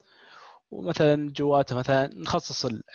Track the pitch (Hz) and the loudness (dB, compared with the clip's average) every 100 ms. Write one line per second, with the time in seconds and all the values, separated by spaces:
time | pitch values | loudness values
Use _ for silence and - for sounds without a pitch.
0 | _ _ - - - - _ - 180 160 | _ _ -20 -20 -20 -20 _ -10 -4 2
1 | 156 147 147 139 147 143 139 123 127 135 | 4 4 0 -2 2 2 2 0 2 2
2 | 139 - 160 175 - 131 127 110 - | 0 -4 -4 -4 -4 -6 -4 -6 -6